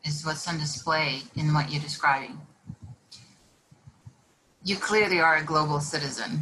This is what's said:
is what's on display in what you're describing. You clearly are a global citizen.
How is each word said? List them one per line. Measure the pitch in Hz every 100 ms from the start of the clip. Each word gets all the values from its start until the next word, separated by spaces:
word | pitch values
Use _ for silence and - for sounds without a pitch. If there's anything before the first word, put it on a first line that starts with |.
| 160
is | 147 156
what's | 151 175
on | 165
display | 151 - - 156 151 135 - -
in | 151
what | 151 143
you're | 143
describing. | - - 151 139 123 147 - _ - - - - _ - - _ _ _ _ _ - _ - _ _ _ _ _
You | 190 196
clearly | - 214 208 180
are | 160 156
a |
global | 156 156 151 147
citizen. | 147 156 143 117 110 151